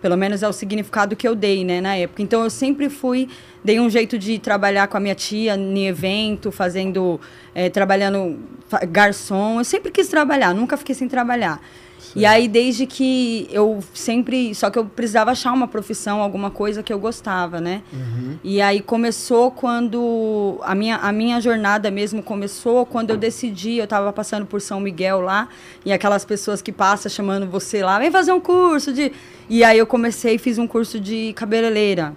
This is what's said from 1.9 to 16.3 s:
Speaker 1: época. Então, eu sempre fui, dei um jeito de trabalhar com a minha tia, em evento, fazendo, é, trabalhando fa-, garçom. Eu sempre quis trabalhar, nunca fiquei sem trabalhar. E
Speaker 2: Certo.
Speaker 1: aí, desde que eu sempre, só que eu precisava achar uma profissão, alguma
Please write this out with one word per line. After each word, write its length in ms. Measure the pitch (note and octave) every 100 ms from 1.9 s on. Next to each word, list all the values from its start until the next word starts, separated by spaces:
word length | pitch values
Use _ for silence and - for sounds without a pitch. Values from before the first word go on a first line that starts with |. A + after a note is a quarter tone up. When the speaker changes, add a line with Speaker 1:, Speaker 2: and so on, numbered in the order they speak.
| F#3+
Speaker 1:
época. 240 | F3 -
Então, 240 | G3+ A3+
eu 60 | A3+
sempre 400 | - C4+ C#4+ C#4+
fui, 400 | C#4+ B3+ B3+ C4 - - -
dei 160 | G3+ A3+
um 80 | A#3+
jeito 300 | A3+ A3+ A#3
de 200 | G3 A3
trabalhar 500 | - G3+ G3+ G3 G3+
com 100 | G#3
a 20 |
minha 140 | G3+
tia, 400 | F#3+ - G#3+ A3
em 320 | G3 G3 G3 F#3+
evento, 640 | D#3+ F#3 G3+ G#3+ G#3 G#3
fazendo, 680 | - F#3 F#3 F#3+ F#3 F3+ E3 - - -
é, 160 | - F3+
trabalhando 680 | G3 G3 G3 G3 G3 F3+ D3+ - - -
fa-, 160 | G#3+
garçom. 760 | F3+ F#3 G3+ G3 - G3 G#3+ A3+
Eu 40 |
sempre 280 | B3 G4 -
quis 160 | - F4
trabalhar, 440 | D#4 D4 C#4 G3
nunca 240 | F3+ B3 C#4
fiquei 160 | -
sem 140 | C4 B3+
trabalhar. 540 | B3+ A#3+ A#3+ F#3+ D3 - - - - -
E 60 | G3+
Speaker 2:
Certo. 120 | G#3
Speaker 1:
aí, 140 | A3 A#3+
desde 360 | A3+ B3+ A3+ C4
que 600 | - C4 B3+ A#3+ A3+ -
eu 280 | G3+ G#3+ G#3 F#3+
sempre, 600 | - - A#3 A#3+ B3+ A#3+
só 160 | G3+ G3+
que 80 | A#3
eu 60 |
precisava 460 | A3 - A3+ G#3+ A3
achar 220 | B3+ B3+
uma 160 | C4 A#3+
profissão, 520 | A3 G3 - G#3 G#3
alguma 300 | G3+